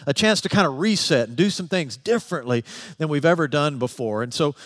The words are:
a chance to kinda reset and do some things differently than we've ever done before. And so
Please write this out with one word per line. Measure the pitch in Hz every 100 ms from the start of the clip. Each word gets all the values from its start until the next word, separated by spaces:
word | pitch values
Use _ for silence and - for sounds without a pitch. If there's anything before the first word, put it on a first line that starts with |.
| -
a |
chance | 135 220 202
to | 196
kinda | 202 165
reset | 131 214 202 - 139 113
and | 120
do | 202
some | - 175
things | 185 139 113
differently | 208 233 - 165 123 120 - - - -
than | 156
we've | 147 160
ever | 170 147
done | 147 147 135
before. | 123 - 113 107
And | 120
so | - 156 -